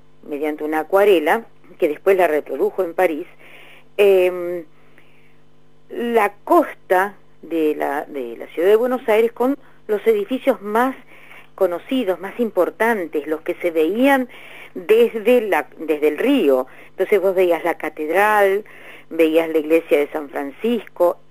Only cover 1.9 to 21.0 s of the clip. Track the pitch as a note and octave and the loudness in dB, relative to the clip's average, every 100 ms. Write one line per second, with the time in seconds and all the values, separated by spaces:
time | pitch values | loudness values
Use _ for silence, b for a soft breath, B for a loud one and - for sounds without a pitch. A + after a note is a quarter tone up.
1.9 | D3+ - F#3+ E3+ D3+ C#3 C3+ G3+ - F3 | -2 0 2 2 0 -4 -4 -4 -2 -6
2.9 | E3 F#3 D3+ - - B B B B B | -2 -2 -2 -10 -18 B B B B B
3.9 | - G3+ F#3+ F3+ F3+ F3 F3 D#3+ b b | 0 4 4 2 -2 -8 -8 -12 b b
4.9 | b b b b b - - - - - | b b b b b -20 -20 -20 -20 -16
5.9 | - A#3+ A3+ G3+ - - E4+ C#4 - - | -8 -2 0 0 -4 2 2 2 -6 -2
6.9 | F#3 G3+ - - - D#3+ E3 D3+ D3 D3 | 0 0 -6 -20 -20 -8 -2 -2 -2 -4
7.9 | C#3+ - C#3+ A#2+ A#2 - - F3+ G#3+ B3 | -6 -8 -10 -10 -12 -12 -2 2 2 2
8.9 | B3+ - G#3+ A3+ - B3+ C#4+ b b - | -2 0 0 0 -2 -4 -4 b b -8
9.9 | G#3 A3+ G#3+ G3 C4 C4+ G3 G3+ G#3+ B3+ | -2 0 0 -2 -2 -2 -2 -2 0 0
10.9 | C4 - B B B B - F#3 E3+ - | -4 -16 B B B B -2 -2 -2 -4
11.9 | C4 G3 F3 F#3+ - A#3 F#3 F3 - A3+ | -4 -2 -4 -6 -6 -4 0 -2 0 -2
12.9 | A3 D#3+ D#3 D3+ D#3 - E3+ F3 D#3+ D#3+ | 0 -4 -6 -6 -6 -6 -6 -4 -2 -2
13.9 | G#3+ C4+ C4+ B3 B B B B - F3 | 2 2 2 -2 B B B B -14 2
14.9 | A3 A#3 A3+ G#3 B3 G#3+ D#3+ C#3+ - D#3+ | 4 4 2 2 2 2 -2 -4 -12 -6
15.9 | D3+ D3 D3 A3+ C#4+ D3+ C3 C3 B B | -2 0 0 0 2 4 2 -2 B B
16.9 | - F#3 G3+ F#3+ F#3 F3+ E3 E3 D3+ D#3 | -6 0 2 2 2 2 0 -2 -6 -8
17.9 | - D3+ F3 G#3 G#3+ G3 G3 - B B | -8 -4 0 2 2 2 0 -6 B B
18.9 | B B E3 D#3+ D#3+ E3 D#3+ D3+ E3 - | B B 2 4 4 2 -2 2 0 2
19.9 | D#3 C#3+ D#3 C#3+ D3 C#3 - A3+ A#3+ - | 0 0 -4 -8 -10 -10 -6 -4 -4 -6
20.9 | - | -2